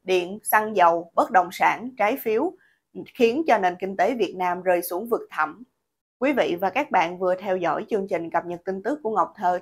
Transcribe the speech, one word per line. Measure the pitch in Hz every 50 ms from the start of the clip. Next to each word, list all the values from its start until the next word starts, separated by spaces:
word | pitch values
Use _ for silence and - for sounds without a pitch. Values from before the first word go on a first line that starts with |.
| -
điện, | 180 185 180 175 175 196 214 -
xăng | - - 214 214 214 220
dầu, | 190 175 170 170 170 165 - -
bất | - 294 294
động | 240 185 180 175 185
sản, | - 185 165 156 147 214 254 262
trái | - 208 208 254 269 -
phiếu, | 233 214 226 285 - - - _ _ _ _ _ _ - 185 - - -
khiến | - 254 226 233 294 330
cho | 311 240 208
nền | 190 180 180 180
kinh | 196 190 196
tế | 190 180 208 269
Việt | 240 196 160 -
Nam | 185 180 180 175 180 180
rơi | 185 180 175 175
xuống | - 180 175 220 233
vực | 226 - - -
thẳm. | - - 151 151 160 196 247 _ _ _ _ _ _ _ _ _ _ -
Quý | 240 277 294
vị | 240 180 - 170 170
và | 190 190
các | 190 254 294 -
bạn | - 185 165 170 180 180
vừa | 190 180 180
theo | 185 196 214 185
dõi | 190 170 165 151 156 214 -
chương | - 202 190 196
trình | 196 165 165 165
cập | 160 170 165
nhật | 175 175 170 -
tin | - 190 196 190
tức | 233 294 302 -
của | 220
Ngọc | 220 190 165 160 -
Thơ | - 208 180 180 180